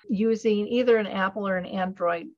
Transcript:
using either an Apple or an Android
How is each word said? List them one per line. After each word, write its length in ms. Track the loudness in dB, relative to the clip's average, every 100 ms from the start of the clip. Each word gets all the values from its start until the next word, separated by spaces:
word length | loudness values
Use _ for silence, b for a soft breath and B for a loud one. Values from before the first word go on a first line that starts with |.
| -6
using 580 | 0 0 2 2 0 0
either 300 | 0 4 4
an 100 | 2
Apple 400 | -2 -2 -2 -2
or 100 | -2
an 80 | -4
Android 600 | -4 -4 -2 -2 -2 -6